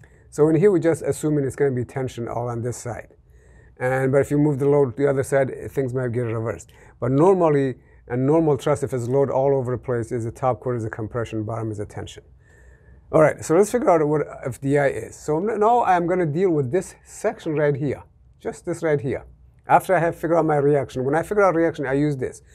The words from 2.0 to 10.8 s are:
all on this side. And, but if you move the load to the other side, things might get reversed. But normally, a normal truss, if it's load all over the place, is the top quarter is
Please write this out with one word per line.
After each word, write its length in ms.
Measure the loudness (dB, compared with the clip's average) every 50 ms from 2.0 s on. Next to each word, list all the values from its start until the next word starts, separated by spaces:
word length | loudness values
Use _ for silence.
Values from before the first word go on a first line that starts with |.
| -8 -8 -8 -8 -10
all 220 | -8 -6 -6 -6 -6
on 140 | -6 -6 -6
this 160 | -6 -8 -8
side. 360 | -10 -10 -10 -12 -12 -18 _ _ _ _ -20 -20 _ _ -20 -20 -20 -20 _ -4
And, 320 | -2 -2 0 0 0 2
but 120 | 2 2 2
if 80 | 2
you 80 | 2 2
move 200 | 2 2 2 2
the 100 | 2 2
load 280 | 4 4 4 2 0
to 60 | 0 0
the 80 | 0
other 120 | 0 0 -2
side, 300 | 0 0 0 0 0 -4 -8 -12 -8
things 220 | -4 -4 -4 -4 -2
might 200 | -4 -4 -4 -2
get 100 | -4 -4
reversed. 500 | -4 -4 -4 -4 -6 -6 -8 -10 -20 -20 -20 -20 -20 -12 -6
But 120 | -4 0 2
normally, 640 | 4 4 4 4 4 4 2 4 2 0 0 -4 -6 _ _ _ -20 -12 -8
a 80 | -4
normal 400 | -2 2 2 4 4 4 2 2
truss, 260 | 0 0 0 0 0 -2
if 100 | -4 -4
it's 160 | -4 -4 0
load 220 | 0 2 2 2
all 240 | 2 0 2 2 2
over 180 | 0 0 -2 -4
the 60 | -4
place, 320 | -4 -4 -4 -4 -4 -4 -4
is 120 | -6 -6
the 60 | -6
top 300 | -6 -4 -2 -2 -2 -2
quarter 160 | -4 -4 -4
is 80 | -4